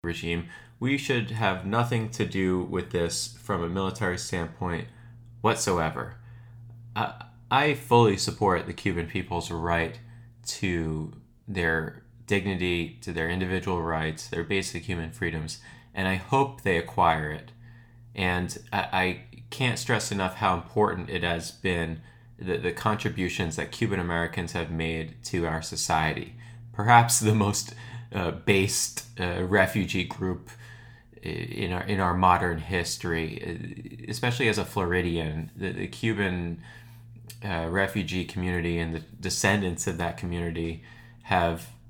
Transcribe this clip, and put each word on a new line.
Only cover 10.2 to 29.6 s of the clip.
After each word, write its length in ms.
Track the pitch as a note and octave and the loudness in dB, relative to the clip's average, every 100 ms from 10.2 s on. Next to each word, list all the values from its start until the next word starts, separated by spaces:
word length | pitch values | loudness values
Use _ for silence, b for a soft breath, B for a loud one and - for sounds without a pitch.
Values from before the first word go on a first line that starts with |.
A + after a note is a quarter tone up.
| B - - - | B -14 -12 -4
to 540 | F#2+ E2+ D#2+ D#2 D#2 - - - - | 0 0 0 -4 -6 -12 -20 -20 -8
their 560 | F#2+ E2+ D#2+ D#2 - - - - | 0 2 2 -2 -10 -20 -20 -2
dignity, 720 | G2+ F#2+ F#2 F2+ F2 D#2+ - | 0 0 0 0 0 -2 -6
to 100 | - | -8
their 180 | E2 E2 | -2 -2
individual 520 | F#2 F#2 F#2 F#2+ F2 | 0 0 -2 0 -2
rights, 460 | E2 D#2+ D#2+ D#2+ - | 0 0 -2 -4 -6
their 160 | E2+ | -6
basic 400 | E2 G2 F#2 F2 | -2 -2 -2 -6
human 280 | D#2 F2 E2 | -4 -4 -6
freedoms, 480 | - F2 D#2+ D#2 - B B B - | -4 -4 -4 -6 -10 B B B -2
and 120 | F#2 | 0
I 100 | F#2 - | 0 2
hope 200 | C3+ C3+ - | 2 2 0
they 160 | G2+ E2+ | 2 2
acquire 540 | - - E2+ D#2 D2+ | 2 4 4 4 0
it. 200 | D#2 - - B B B B B G2+ | -6 -10 -20 B B B B B -2
And 340 | F#2 F2+ F2+ - - | 0 2 -2 -6 -4
I, 120 | G2 - F#2 F#2 | -2 0 2 2
I 20 | F2+ - - - | -2 -10 -20 -14
can't 300 | - B2+ A2+ | -2 0 0
stress 320 | - A2+ - | 0 0 2
enough 240 | G2+ F#2 - | 0 0 2
how 180 | G2 F2 | 2 2
important 480 | - G#2+ G#2 F2+ E2+ | 0 2 2 2 -4
it 140 | F2 | -2
has 280 | E2+ E2+ - | 0 0 -4
been, 500 | - F#2+ F2 E2 D#2+ B B B - | -4 0 2 0 -4 B B B -10
the, 200 | F2+ E2 | -2 0
the 140 | F2 | 0
contributions 840 | - A2 G#2+ A2+ D#2+ F2+ - E2+ D#2 | 0 0 0 -2 0 -2 0 -2 -2
that 160 | D2 | -6
Cuban 280 | - A2 F#2+ | -2 0 0
Americans 520 | F2 E2+ E2 - E2+ | 0 0 0 -4 -4
have 160 | F2+ D#2+ | -4 -4
made 360 | E2 D#2+ D#2+ D#2+ - - | -2 -2 -2 -6 -10 -4
to 160 | F2+ E2 | -2 0
our 140 | D#2+ | -2
society. 760 | D#2 D#2+ - D#2+ D#2 - - - B B - | -4 -4 2 2 2 0 -8 -14 B B -10
Perhaps 460 | - G#2+ A#2+ A#2+ - | 0 8 10 10 4
the 160 | G#2+ G#2+ | 6 6
most, 380 | G2+ G#2 - - B B B | 4 2 -4 -12 B B B
uh, 180 | G2 E2+ | -2 -2
based, 640 | D#2 - G2 G2 - - - - - | 0 4 4 4 0 -2 -6 -12 -4
uh, 240 | F2+ F2 | -2 0
refugee 640 | F2+ G2 | 4 6